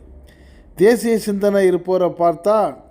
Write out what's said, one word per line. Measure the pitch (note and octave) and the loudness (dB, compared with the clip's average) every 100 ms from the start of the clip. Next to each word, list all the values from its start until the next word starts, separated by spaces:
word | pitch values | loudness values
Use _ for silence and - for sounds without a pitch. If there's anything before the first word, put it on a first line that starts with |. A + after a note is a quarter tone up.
| - - - - - - - | -20 -20 -20 -20 -20 -20 -20
தேசிய | - F#3+ A#3 A3+ A3+ | 0 2 2 0 -2
சிந்தனை | G#3+ G3+ G3+ G3+ F#3+ | -2 -2 0 2 2
இருப்பவரை | F3+ F3 F#3 F3 E3+ | 0 -2 -2 -2 0
பார்த்தா | E3+ E3 G3+ A3 F#3 C3 - | -2 0 -2 0 -2 -6 -18